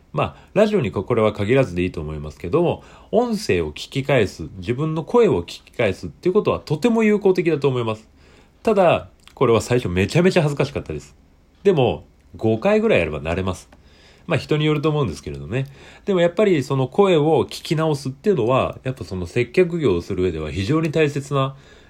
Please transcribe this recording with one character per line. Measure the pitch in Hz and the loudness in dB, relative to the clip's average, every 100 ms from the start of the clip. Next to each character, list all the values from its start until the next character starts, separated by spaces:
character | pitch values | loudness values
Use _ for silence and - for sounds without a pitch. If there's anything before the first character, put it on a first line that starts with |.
| _ | _
ま | - 101 - | -4 -4 -6
あ、 | - | -2
ラ | 185 214 | 2 2
ジ | 208 | 2
オ | |
に | 107 | -2
こ | 107 - | -4 -2
れ | 113 | 2
は | 107 | 2
限 | 104 101 135 | 0 2 2
ら | 110 | 2
ず | 87 | 0
で | |
い | 90 | -2
い | |
と | 85 | -4
思 | 76 | -8
い | 78 | -8
ま | 76 | -10
す | - | -12
け | 87 | -2
ど | 160 | 0
も、 | 165 95 - - - | 0 -2 -8 -20 -4
音 | 202 247 208 | 0 0 -2
声 | - 90 | 0 0
を | 78 | -2
聞 | - - | -8 -8
き | 139 | -6
返 | 135 135 95 | 0 2 0
す、 | - 78 95 | -4 -12 -8
自 | 87 | -6
分 | 123 156 160 | -4 -4 -4
の | |
声 | - 240 208 | 0 4 4
を | 95 | 2
聞 | - - - | -4 -12 -12
き | |
返 | - 107 | -2 -2
す | 92 - | -2 -10
っ | |
て | - 180 | -4 0
い | |
う | |
こ | 208 | 2
と | - | 2
は | 85 | -2
と | - 151 | -4 -2
て | 240 | 0
も | 226 | 2
有 | 214 208 | 2 2
効 | 202 | 2
的 | 185 165 | 2 0
だ | 151 | 0
と | 139 | 0
思 | 123 | 0
い | |
ま | 110 107 | -2 -6
す。 | - _ - - _ _ | -10 _ -20 -20 _ _
た | 226 | 0
だ、 | 196 170 104 90 _ - | 4 4 2 -2 _ -12
こ | - 127 | 0 2
れ | |
は | 110 | 4
最 | - 123 | 2 0
初 | 98 | 0
め | 87 98 | 0 0
ち | 160 | 2
ゃ | |
め | 180 | 4
ち | 185 | 4
ゃ | |
恥 | 147 | 2
ず | 143 | 0
か | |
し | 143 | -4
か | - | -4
っ | |
た | - | -8
で | 73 | -10
す。 | - - _ _ _ _ | -12 -20 _ _ _ _
で | 196 | 2
も、 | 165 117 82 - _ _ - | 4 2 0 -8 _ _ -4
五 | 110 110 | -2 0
回 | 196 214 | 2 2
ぐ | 220 | 2
ら | 123 | 2
い | |
や | 80 | 0
れ | |
ば | 71 | -4
慣 | 76 85 | -4 -4
れ | |
ま | 92 | -4
す。 | 85 - - - - - - - | -6 -12 -20 -20 -20 -20 -16 -4
ま | 147 | -4
あ、 | |
人 | - 151 | -2 0
に | 151 | 0
よ | |
る | 151 | 0
と | 156 | 0
思 | 151 | 0
う | 113 | -2
ん | |
で | 76 | -4
す | |
け | - | -10
れ | 69 | -12
ど | 71 | -8
ね。 | 123 135 - - - - | -6 -6 -12 -20 -10 -2
で | |
も | 185 | 2
や | 170 | 2
っ | |
ぱ | 175 208 | 2 2
り | 156 | 2
そ | 127 135 | 0 -2
の | 131 | 0
声 | - 196 160 | 2 4 4
を | 151 151 - | 4 2 0
聞 | - | -6
き | - 156 | -4 -2
直 | 160 139 | -2 -2
す | 131 | -6
っ | |
て | 135 208 | -4 -2
い | |
う | 170 | 0
の | 113 | 2
は、 | 131 90 - | 2 0 -4
や | 131 | -8
っ | - | -8
ぱ | |
そ | 104 95 | -8 -10
の | 87 | -4
接 | 123 123 | -4 0
客 | 185 175 170 | 2 2 2
業 | 127 85 | 0 0
を | |
す | 85 92 | -2 -2
る | |
上 | 92 | -2
で | 78 | -2
は | 76 | -6
非 | 80 | -4
常 | 101 156 | -2 0
に | 160 | 0
大 | 160 151 | 0 0
切 | 143 135 | -2 -4
な、 | 139 135 - - - | -2 -2 -6 -20 -20